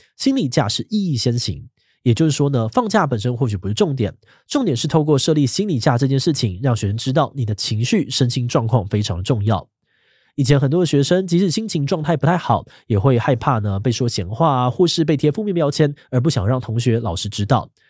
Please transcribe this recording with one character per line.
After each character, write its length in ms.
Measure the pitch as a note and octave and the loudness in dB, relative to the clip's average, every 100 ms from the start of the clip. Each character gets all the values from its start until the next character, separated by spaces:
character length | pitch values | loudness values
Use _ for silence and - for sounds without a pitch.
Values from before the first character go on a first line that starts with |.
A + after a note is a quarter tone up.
| _ - | _ -4
心 200 | C4+ C4+ | 0 0
理 120 | C#3+ | 0
假 200 | D3+ G#2+ | 0 0
是 160 | - A2 | -2 -4
意 220 | G#3+ F#3+ | -4 -2
义 60 | B2 | 0
先 200 | B2+ A#2+ | 0 -2
行。 300 | - C#3 - _ _ _ | -4 -8 -12 _ _ _
也 100 | B2 | 0
就 100 | A2 | 2
是 80 | D#3+ | 2
说 180 | C#3+ C#3+ | 2 0
呢， 200 | C3+ A2 | 0 0
放 180 | - A3+ | -2 0
假 200 | G#3+ D#3+ | 0 0
本 120 | A#2 | 0
身 160 | A#2+ A#2+ | -2 -2
或 120 | B2+ | -2
许 100 | G2+ | -2
不 100 | G2 | -4
是 60 | |
重 220 | G#2+ F#3+ C3 | 0 0 0
点， 180 | G#2 - _ _ - | -4 -4 _ _ -6
重 160 | D4 | -2
点 140 | A3+ A#2+ | 0 -2
是 100 | D#3 | 0
透 160 | D#3+ | 0
过 140 | D3+ C#3 | 2 2
设 160 | - | 2
立 140 | D#3 C3+ | 2 2
心 200 | - G#3 | 0 -2
理 120 | C3+ | 0
假 180 | D3 A#2+ | 2 2
这 100 | C3+ | 2
件 120 | C3+ | 0
事 120 | F3 | 0
情， 280 | D3 A2 F2+ | 0 -2 -2
让 140 | C3 A2+ | -2 0
学 120 | G2+ | -2
生 80 | A2 | -2
知 160 | C3+ | -2
道 220 | C#3+ C#3 C#3+ | 0 0 -2
你 80 | |
的 120 | A2 G#2 | -4 -4
情 280 | - G#2+ | -4 -2
绪、 260 | B2 G#3+ - | 0 0 0
身 200 | - B2 | 0 0
心 180 | C3 A#2+ | 0 -2
状 200 | C#3+ A2+ | 0 2
况 180 | B2 F#2+ | 0 2
非 140 | G#2+ | -2
常 220 | G#2 F2 | -2 -4
重 200 | F2+ A#2 | -2 0
要。 240 | G#2 G2 - _ _ _ _ _ _ - | 0 0 -4 _ _ _ _ _ _ -4
以 80 | |
前 160 | B2 C#3 | 2 4
很 100 | C3+ | 4
多 120 | E3+ | 2
的 40 | E3+ | 2
学 160 | C#3+ | 2
生， 240 | C3+ F3+ F#3+ | 2 2 2
即 140 | E3+ | 0
使 100 | F#3+ | 0
心 180 | F3+ A3 | -2 -4
情 160 | E3 | -4
状 200 | C#3+ F3+ | -2 -2
态 120 | D3+ D#3+ | -2 0
不 120 | D3 | 2
太 100 | F3 | 0
好， 260 | - G#2 - - - | 0 -2 -2 -16 -2
也 120 | G#2 | 2
会 200 | C3+ A#2+ | 4 2
害 180 | C3 B2 | 2 0
怕 220 | - A#2 | 0 0
呢 220 | G#2 G2 | 0 -2
被 120 | B2 | -2
说 160 | A2+ B2 | 0 -2
闲 220 | - F2+ | -4 -6
话 180 | A2 D#3+ | -2 0
啊， 220 | C3 B2+ | 2 0
或 160 | B2 F3 | 2 0
是 180 | - | 2
被 140 | D#3 C#3+ | 0 2
贴 140 | D3 | 0
负 120 | C#3+ | 0
面 80 | G#3 | -2
标 180 | F3 D3 | 0 -2
签， 240 | - D3 D3 - | 2 0 -2 -4
而 100 | B2+ | 0
不 80 | C#3+ | 0
想 180 | B2 F#2+ | 0 0
让 140 | B2+ | -2
同 180 | - A2+ | -2 -2
学、 200 | A#2 A2+ | 0 0
老 160 | A2+ E2+ | -2 -6
师 120 | G2+ | -6
知 160 | G#2 | -4
道。 240 | G2+ A#2+ - _ _ | 0 0 -2 _ _